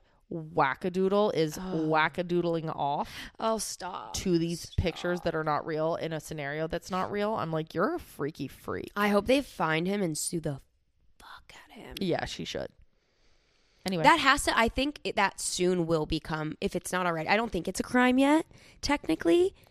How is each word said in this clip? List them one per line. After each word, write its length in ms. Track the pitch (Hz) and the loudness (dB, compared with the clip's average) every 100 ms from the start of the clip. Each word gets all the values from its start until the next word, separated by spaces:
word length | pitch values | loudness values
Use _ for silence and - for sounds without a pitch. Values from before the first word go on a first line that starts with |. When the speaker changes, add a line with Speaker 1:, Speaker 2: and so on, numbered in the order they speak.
| _ _ - | _ _ -10
Speaker 1:
wackadoodle 1000 | 170 156 165 135 131 185 180 190 202 208 | -8 -4 0 0 0 -2 0 2 4 2
is 240 | 156 156 156 | 2 0 -2
Speaker 2:
Ugh. 60 | 185 165 156 | -4 -2 2
Speaker 1:
wackadoodling 800 | 156 156 165 175 175 170 165 156 - | 2 2 0 -2 0 0 -2 -4 -4
off 340 | 143 151 233 - - - | -2 -2 -6 -10 -14 -4
Speaker 2:
Oh, 180 | 226 220 | -2 -2
stop. 560 | - - 185 190 110 | -4 -10 -10 -12 -10
Speaker 1:
to 240 | - 190 170 | -4 2 2
these 220 | 170 165 | 2 -4
Speaker 2:
Stop. 160 | - - | -6 -2
Speaker 1:
pictures 440 | 175 - 175 175 | -2 -2 -4 -2
that 120 | 170 | -2
are 80 | 160 | -2
not 240 | 156 147 - | -2 -2 -2
real 300 | 156 160 170 | -2 -2 -2
in 160 | 160 | -4
a 80 | 156 | -6
scenario 480 | - 156 139 151 160 | -8 -8 -6 -4 -4
that's 200 | 170 - | -4 -4
not 200 | 185 - | -4 -2
real, 240 | 208 208 | -2 -2
I'm 160 | 220 165 | -2 -2
like, 240 | 160 160 | -4 -2
"You're 200 | 160 233 | 0 0
a 40 | 349 | -2
freaky 480 | - - 143 - 131 | -8 -8 -6 -6 -10
freak." 460 | - - 95 - | -10 -8 -8 -6
Speaker 2:
I 140 | 208 208 | 0 2
hope 180 | 202 196 | 4 4
they 140 | 277 | 2
find 480 | 254 - 160 156 180 | 2 -2 0 0 0
him 140 | 208 | 0
and 140 | 175 151 | -2 -2
sue 220 | - 175 | -4 -4
the 220 | 151 135 - _ _ _ _ - | -4 -8 -12 _ _ _ _ -20
fuck 340 | - - - - | -20 -20 -20 -20
out 200 | - 214 | -20 -18
of 60 | |
him. 120 | - - | -12 -4
Speaker 1:
Yeah, 280 | 190 147 - | 0 0 -2
she 180 | - | -6
should. 240 | 80 - - - - _ _ _ _ _ _ _ _ _ 185 | -6 -6 -8 -12 -20 _ _ _ _ _ _ _ _ _ -4
Anyway. 180 | 180 | 4
Speaker 2:
That 160 | 269 320 | 6 8
has 240 | 269 285 | 6 4
to, 120 | - 233 | 4 2
I 120 | 226 | 2
think 320 | - 277 - | 2 -2 -2
it, 140 | 196 - | -4 0
that 240 | 196 - | 0 0
soon 460 | - - 180 180 165 | -6 0 2 2 2
will 180 | 165 156 | 0 0
become, 500 | 160 - 156 156 - | -4 -4 -4 -4 -4
if 160 | 196 180 | -4 -4
it's 160 | - | -4
not 140 | 180 180 | -2 0
already, 220 | 165 156 | 0 2
I 80 | 208 | 2
don't 140 | 233 | 2
think 160 | 180 175 | -4 -4
it's 140 | - | -4
a 20 | |
crime 360 | - 247 254 254 | 0 4 6 6
yet, 260 | 277 311 - - - - | 6 4 2 -10 -20 -6
technically. 720 | - 285 - 320 339 349 381 - - | -2 0 0 0 4 4 4 -2 -20